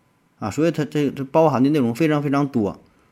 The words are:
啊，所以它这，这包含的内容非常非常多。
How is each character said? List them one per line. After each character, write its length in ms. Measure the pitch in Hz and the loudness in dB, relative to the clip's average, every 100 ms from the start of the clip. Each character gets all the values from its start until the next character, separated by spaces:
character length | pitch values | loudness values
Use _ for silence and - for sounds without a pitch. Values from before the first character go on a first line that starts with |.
| _ _ _ _ | _ _ _ _
啊， 120 | 107 | -6
所 160 | 143 165 | -2 -2
以 40 | |
它 120 | 156 | -2
这， 280 | 151 151 139 | -4 -2 -2
这 120 | - | -4
包 280 | 131 160 160 | -2 2 4
含 120 | 123 | 4
的 60 | 135 | 2
内 100 | 151 | 2
容 160 | 117 | 0
非 140 | 117 160 | 0 0
常 140 | 147 | 0
非 80 | 143 | 0
常 180 | 139 143 | -2 0
多。 320 | 123 98 - _ _ _ | 0 -2 -4 _ _ _